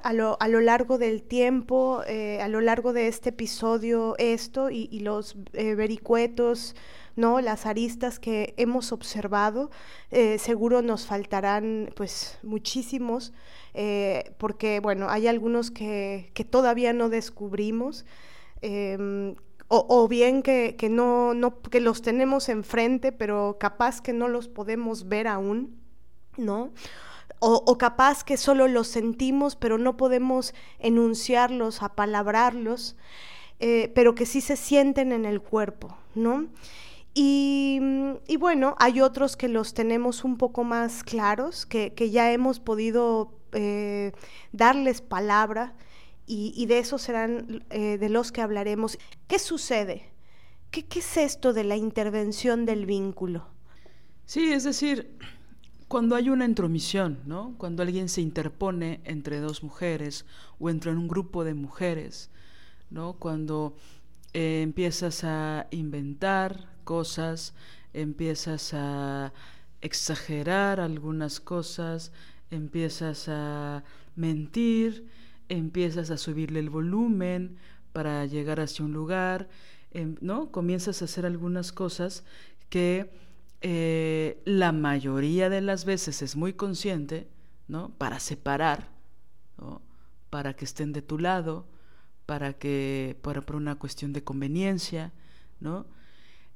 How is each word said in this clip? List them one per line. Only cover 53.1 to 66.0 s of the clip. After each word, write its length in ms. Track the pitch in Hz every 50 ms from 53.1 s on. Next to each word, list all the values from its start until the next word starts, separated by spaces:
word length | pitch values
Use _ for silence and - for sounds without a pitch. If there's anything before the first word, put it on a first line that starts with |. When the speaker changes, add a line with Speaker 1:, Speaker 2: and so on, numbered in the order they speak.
| 185 - 185 180 175 170 160 - - - - - - - - - - - - - - - -
Speaker 2:
Sí, 260 | - - 294 330 320
es 120 | 285 277 247
decir, 540 | 285 254 - 285 294 277 233 - - - - - - - - - - - - - - - - - -
cuando 280 | 262 240 233 226 240
hay 140 | 240 240 262
una 160 | 269 254 254
intromisión, 760 | 233 226 220 180 165 165 160 160 - - 196 190 165 143 127 131
¿no? 300 | 139 156 185 214 254 240 -
Cuando 260 | 185 175 170 170 180
alguien 260 | 175 180 185 190 170
se 120 | - 185
interpone 800 | 165 156 151 165 156 151 - - 196 190 180 175 165 165 160 156 -
entre 360 | - 160 151 139 147 147 147
dos 240 | 147 151 156 - 156
mujeres 640 | 147 - - 180 175 160 151 147 147 139 - - - - - - - - -
o 100 | 156 170
entre 220 | 165 156 - 165
un 160 | 165 165 170 165
grupo 360 | 165 196 185 180 - 175 165
de 100 | 160 151
mujeres, 800 | 147 139 139 - - 185 175 165 156 147 - - - - - - - - - - - - - - - - -
¿no? 240 | 160 160 165 175 175
Cuando, 640 | - - 165 160 156 156 151 156 151 151 147 147 - - - - - - - - - - - -
eh, 280 | 165 165 160 160 160
empiezas 600 | 160 156 147 185 180 175 160 - 180 170 156 - -
a 440 | 160 156 156 156 156 156 151 - -
inventar 1000 | - 165 156 151 143 147